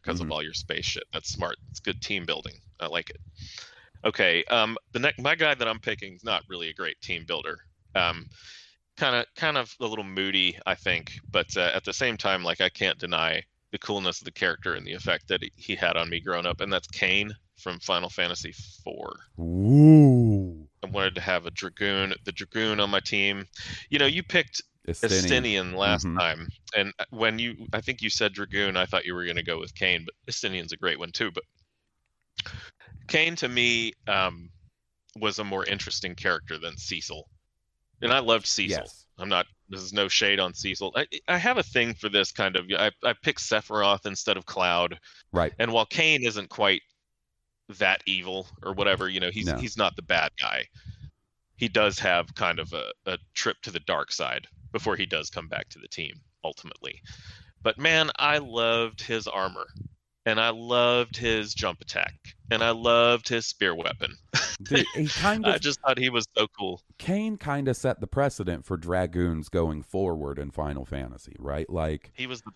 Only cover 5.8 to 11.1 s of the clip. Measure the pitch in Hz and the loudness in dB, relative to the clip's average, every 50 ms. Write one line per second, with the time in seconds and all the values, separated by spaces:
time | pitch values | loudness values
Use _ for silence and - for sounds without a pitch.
5.8 | - - 110 - 101 98 92 90 - 113 104 87 - - 92 87 85 80 80 - | -4 -6 -6 -6 -8 -14 -14 -10 -4 -2 -2 -2 -2 -6 -10 -8 -8 -8 -8 -6
6.8 | 95 80 - - - - 92 85 82 80 85 78 - 80 80 - - - _ _ | -6 -6 -6 -8 -8 -8 -8 -6 -6 -6 -6 -6 -6 -6 -10 -10 -14 -20 _ _
7.8 | _ _ - 95 90 85 85 85 85 - - - - - - - - - _ _ | _ _ 0 2 2 2 0 -2 -8 -16 -20 -20 -20 -20 -20 -20 -20 -20 _ _
8.8 | _ _ _ - 156 139 123 120 117 - _ - - 160 147 139 123 110 - - | _ _ _ -2 0 2 2 0 -2 -4 _ -4 -2 0 0 0 -2 -4 -6 -6
9.8 | 123 113 107 110 101 95 95 95 95 98 95 98 92 90 85 - - 95 95 - | -6 -4 -4 -6 -8 -6 -4 -2 0 0 2 2 2 2 0 -2 -2 -2 -2 -2
10.8 | - 98 90 85 80 - | 0 -2 -2 -2 -4 -8